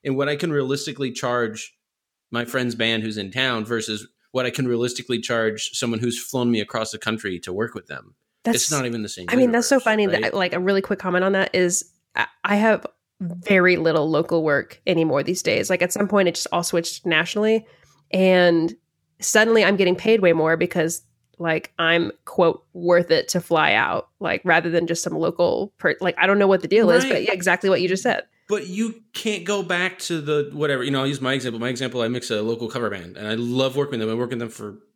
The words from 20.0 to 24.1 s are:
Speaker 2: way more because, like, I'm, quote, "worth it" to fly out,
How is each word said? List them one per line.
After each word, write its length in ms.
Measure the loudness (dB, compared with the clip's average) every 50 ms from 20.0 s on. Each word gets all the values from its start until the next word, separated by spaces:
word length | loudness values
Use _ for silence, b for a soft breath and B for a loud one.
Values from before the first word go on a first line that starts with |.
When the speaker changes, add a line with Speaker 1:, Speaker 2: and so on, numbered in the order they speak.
| 2 2 4 6
Speaker 2:
way 120 | 6 4
more 240 | 4 4 2 2 2
because, 460 | 0 0 -2 0 0 0 0 -2 -6 _ _ _ _ _ _ _ _
like, 320 | -4 -2 -2 -2 -4 -8 _ -2
I'm, 320 | 0 2 2 2 0 -2 -6 _ _
quote, 380 | -6 0 2 2 2 2 -2 _ _ _
"worth 360 | -4 2 4 4 4 4 4
it" 160 | 2 2 2 0
to 100 | -4 -4
fly 320 | 0 2 2 2 4 4
out, 360 | 4 2 2 0 -2 -4 -6 _